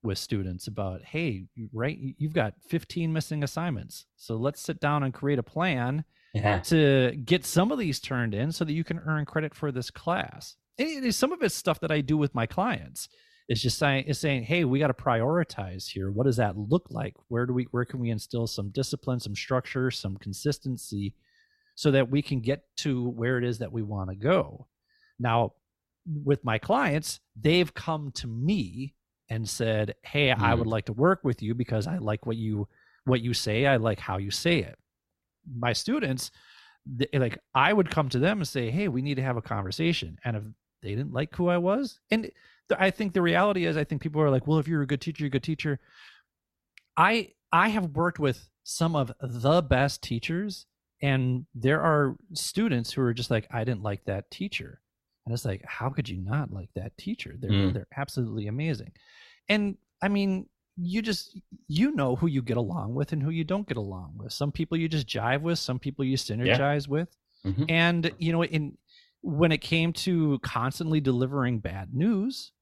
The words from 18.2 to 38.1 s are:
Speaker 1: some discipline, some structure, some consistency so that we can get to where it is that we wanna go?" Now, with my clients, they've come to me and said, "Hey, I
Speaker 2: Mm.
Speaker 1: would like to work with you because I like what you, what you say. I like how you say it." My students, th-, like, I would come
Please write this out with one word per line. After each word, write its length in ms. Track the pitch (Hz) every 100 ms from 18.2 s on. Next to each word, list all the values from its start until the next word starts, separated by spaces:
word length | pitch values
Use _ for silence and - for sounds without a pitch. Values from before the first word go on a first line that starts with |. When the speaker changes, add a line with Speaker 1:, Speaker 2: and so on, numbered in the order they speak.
| - 120 117
Speaker 1:
some 240 | - 101
discipline, 480 | 98 135 147 - 123
some 160 | -
structure, 560 | 104 - 127 - 131 127
some 260 | - 101 95
consistency 960 | - 98 147 139 135 123 - 101 101 - _ _ _ _ _
so 160 | - 151
that 200 | 135 123
we 120 | 139
can 180 | 143 139
get 240 | 113 143 _ -
to 300 | 156 127 123
where 300 | 117 117 127
it 60 |
is 140 | 120 113
that 140 | 113
we 100 | 113
wanna 320 | 104 104 95
go?" 540 | 95 120 185 143 147 - _ _ _ _ _
Now, 360 | 120 117 110 _ _ _ _ _
with 400 | - 151 139 139
my 140 | 127 110
clients, 600 | - 233 254 147 156 - _ -
they've 320 | 151 175 175
come 400 | - - 156 147
to 160 | - 123
me 640 | 113 139 208 98 95 139 _ _ _ _
and 200 | 110 107
said, 480 | - 113 110 107 -
"Hey, 260 | - 143 139
I 60 | 120 117
Speaker 2:
Mm. 40 | 117
Speaker 1:
would 80 | 113
like 160 | 110
to 80 | -
work 320 | 110 160 185
with 180 | 143 117
you 100 | 107
because 360 | 117 123 113 123
I 100 | 180
like 280 | 107 107 -
what 100 | 113
you, 320 | 110 104 101 _ _ _ -
what 160 | 127
you 120 | 117
say. 320 | 117 - 107 139
I 100 | 131
like 220 | 113 98
how 200 | - 95
you 120 | 98
say 280 | - 165 170
it." 160 | 82 71 _ _ _ _ _ _ - 123
My 140 | 120
students, 580 | - - 285 208 127 - _ - - - _ - 123
th-, 120 | 139
like, 240 | 143 123 - _
I 200 | 131 151
would 180 | 214 180
come 180 | - 143